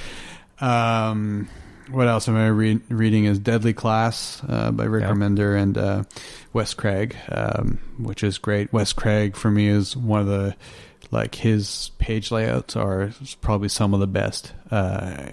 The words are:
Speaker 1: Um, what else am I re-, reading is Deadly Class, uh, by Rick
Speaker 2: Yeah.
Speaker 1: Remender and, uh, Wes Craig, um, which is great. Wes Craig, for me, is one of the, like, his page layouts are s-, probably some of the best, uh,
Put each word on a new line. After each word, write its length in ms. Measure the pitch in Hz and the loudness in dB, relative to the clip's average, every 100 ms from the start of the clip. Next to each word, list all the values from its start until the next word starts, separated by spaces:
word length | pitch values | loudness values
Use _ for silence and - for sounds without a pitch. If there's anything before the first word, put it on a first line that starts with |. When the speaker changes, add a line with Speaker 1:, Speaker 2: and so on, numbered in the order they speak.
| - - - - - - | -14 -14 -16 -18 -20 -4
Speaker 1:
Um, 880 | 131 120 113 113 110 107 104 104 104 - - - - | 0 2 2 2 0 -2 -2 -4 -6 -12 -20 -20 -6
what 180 | 131 120 | 0 2
else 200 | 113 113 | 2 2
am 80 | 110 | 2
I 100 | 110 | 4
re-, 320 | 107 110 110 - | 4 4 2 0
reading 360 | 113 110 107 104 | 0 4 4 4
is 120 | 101 | 2
Deadly 360 | 104 117 117 | 2 2 2
Class, 680 | 110 113 110 113 - - - 135 | 0 0 2 2 -2 -8 -10 -4
uh, 220 | 117 110 | -2 0
by 140 | 113 | 0
Rick 180 | 113 110 | 0 0
Speaker 2:
Yeah. 80 | 101 | 2
Speaker 1:
Remender 480 | 101 101 101 101 101 | 2 2 2 4 4
and, 160 | 101 104 | 2 2
uh, 280 | 98 98 104 - - - - | 0 0 -4 -10 -18 -18 -6
Wes 220 | 117 104 | -2 -2
Craig, 420 | - 107 98 113 - - | -2 -2 0 -2 -6 -8
um, 480 | - - - - - - - | -4 -2 0 0 -2 -4 -8
which 240 | 110 98 | -8 -2
is 140 | 104 95 | -2 -2
great. 340 | - 104 104 | -2 -2 0
Wes 200 | 113 101 | 0 0
Craig, 440 | - 113 107 104 98 | 0 2 2 2 0
for 140 | 117 | 2
me, 160 | 104 104 | 4 4
is 280 | 104 95 127 | 4 2 -2
one 240 | 117 107 | 0 2
of 60 | 101 | 2
the, 300 | 101 98 - - - - - - | 0 0 -4 -12 -20 -20 -20 -6
like, 240 | - 113 | -4 -2
his 560 | - 113 107 101 - - - | -2 0 2 0 -6 -8 -4
page 320 | - 110 101 | -2 -2 -2
layouts 440 | 113 113 123 - | -2 0 -2 -4
are 380 | 113 101 95 101 - | -2 0 0 -2 -6
s-, 140 | 135 - | -16 -6
probably 280 | - 104 101 | 0 0 0
some 240 | - 101 | 0 2
of 80 | 98 | 2
the 60 | 98 | 2
best, 460 | 98 101 - - - - | 0 -2 -4 -12 -16 -4
uh, 560 | 107 92 98 95 73 67 | 0 0 -2 -6 -10 -12